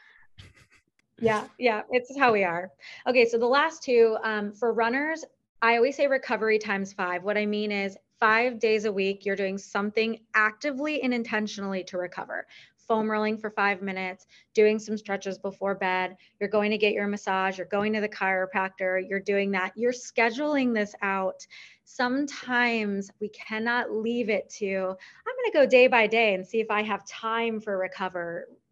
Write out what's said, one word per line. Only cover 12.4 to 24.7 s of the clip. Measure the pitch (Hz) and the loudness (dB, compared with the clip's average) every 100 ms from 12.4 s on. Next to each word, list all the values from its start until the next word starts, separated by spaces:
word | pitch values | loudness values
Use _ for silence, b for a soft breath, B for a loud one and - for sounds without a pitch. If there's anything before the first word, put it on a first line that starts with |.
| B B B _ | B B B _
Foam | - 220 220 | -2 0 0
rolling | 214 214 214 | 0 -2 -2
for | 214 | -4
five | 214 202 190 | 0 0 0
minutes, | 196 185 185 190 b b b | -4 -6 -6 -10 b b b
doing | - 214 220 | 4 4 4
some | 208 214 | -2 -6
stretches | - 196 196 190 | -4 -6 -4 -6
before | 196 190 196 | -8 -4 -4
bed, | 196 190 185 185 190 b - | 0 0 0 -2 -6 b -8
you're | 202 | -2
going | 208 208 | 2 2
to | 214 | 2
get | 208 | 2
your | 202 202 | 2 -2
massage, | 202 - 190 190 185 | -2 -2 0 0 -2
you're | 175 | -4
going | 208 214 | -2 0
to | 220 | 0
the | 208 | -2
chiropractor, | 214 190 190 185 196 190 - 185 185 185 | -2 0 0 0 -2 -4 -2 -2 -2 -2
you're | 196 | -4
doing | 196 202 196 | 0 0 0
that, | 196 185 - | 0 -2 -2
you're | 240 | -2
scheduling | 247 - - 233 226 302 285 254 | -2 -4 0 0 0 0 0 0
this | 226 208 - | 0 -2 -4
out. | 196 196 190 185 - B B B | -4 -2 -2 -4 -12 B B B
Sometimes | _ - 247 269 285 - - 240 240 233 208 196 196 - | _ -4 -2 0 -4 -6 -2 2 2 2 0 -4 -6 -8
we | 208 | -10
cannot | - - 220 226 240 - | -10 -8 -4 -2 0 -2
leave | 214 220 233 214 | -4 -2 -2 0
it | 202 185 - | -2 -4 -6
to, | 202 | -4